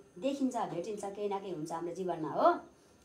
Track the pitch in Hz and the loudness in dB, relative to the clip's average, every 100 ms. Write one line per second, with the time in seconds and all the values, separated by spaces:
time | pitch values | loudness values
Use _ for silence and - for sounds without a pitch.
0 | - 180 254 285 254 233 175 160 196 202 | -8 -2 0 2 2 2 -2 -2 -4 -4
1 | 196 202 208 196 196 156 160 165 170 165 | -6 -2 -2 -2 -4 -4 -4 -4 -4 -2
2 | 180 156 151 170 311 349 - - - - | -2 -2 -2 6 6 6 -2 -20 -20 -16